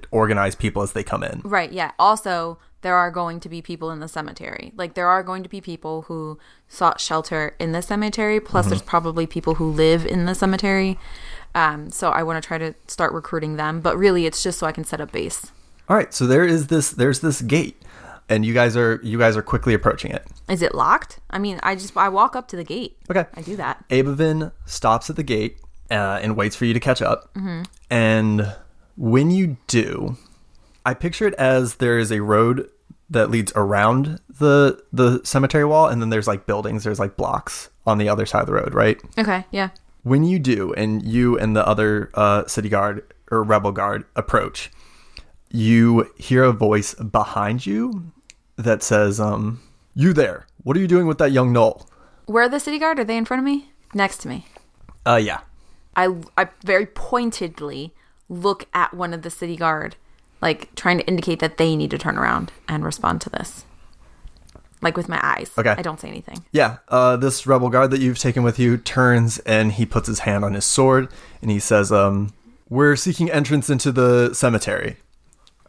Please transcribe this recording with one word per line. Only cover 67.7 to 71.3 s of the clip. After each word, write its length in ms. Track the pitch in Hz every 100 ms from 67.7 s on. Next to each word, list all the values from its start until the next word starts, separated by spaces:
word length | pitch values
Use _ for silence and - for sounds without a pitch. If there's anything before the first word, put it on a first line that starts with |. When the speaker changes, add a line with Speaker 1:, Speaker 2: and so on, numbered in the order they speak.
| 127 135
Speaker 1:
that 100 | 135
you've 160 | 127 120
taken 240 | 127 123
with 160 | 120 117
you 180 | 120 117
turns, 600 | - 127 123 120 117 -
and 320 | - 110 107
he 120 | 104 113
puts 220 | 113 -
his 120 | 104
hand 240 | - 101
on 100 | 101
his 120 | 98 -
sword, 420 | - 131 131 127 - -